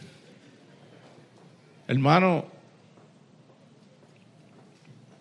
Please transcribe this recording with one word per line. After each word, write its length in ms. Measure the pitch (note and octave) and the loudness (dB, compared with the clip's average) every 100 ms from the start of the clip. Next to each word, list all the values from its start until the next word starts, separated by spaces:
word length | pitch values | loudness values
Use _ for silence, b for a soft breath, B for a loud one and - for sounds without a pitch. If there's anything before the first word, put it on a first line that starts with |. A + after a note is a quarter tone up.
| B B B B - - - - - - - - - - - - - - - | B B B B -20 -20 -20 -20 -20 -20 -20 -20 -20 -20 -20 -20 -20 -18 -6
Hermano, 580 | C3 C3+ E3+ F#3 D#3+ - - - - - - - - - - - - - - - - - - - - - - - - - - - - | -2 2 2 2 -2 -6 -16 -20 -20 -20 -20 -20 -20 -20 -20 -20 -20 -20 -20 -20 -20 -20 -20 -20 -20 -20 -20 -20 -20 -20 -20 -20 -20